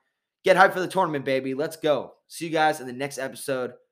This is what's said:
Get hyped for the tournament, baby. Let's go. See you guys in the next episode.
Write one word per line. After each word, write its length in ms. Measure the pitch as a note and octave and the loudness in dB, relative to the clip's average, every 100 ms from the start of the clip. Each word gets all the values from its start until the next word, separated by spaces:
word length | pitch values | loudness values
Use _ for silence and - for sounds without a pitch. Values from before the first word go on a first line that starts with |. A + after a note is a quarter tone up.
| _ _ _ _ | _ _ _ _
Get 140 | F#3 F3+ | 4 6
hyped 160 | F#3+ | 6
for 60 | F#3 | 4
the 80 | F3 | -2
tournament, 380 | F#3 F3+ C#3+ B2+ | 0 0 -2 -2
baby. 280 | C3+ C3 | -2 -2
Let's 240 | C3 D#3+ - | -4 -6 -2
go. 360 | D#3 C3 F2+ - _ | 0 0 -4 -14 _
See 180 | - E3 | -12 -4
you 60 | |
guys 280 | D#3 D#3 D3 | 2 2 0
in 80 | B2+ | -6
the 60 | |
next 240 | B2 C#3 C#3 | -8 -8 -6
episode. 560 | C3 A#2 - C3 B2 - _ | -8 -8 -6 -4 -6 -10 _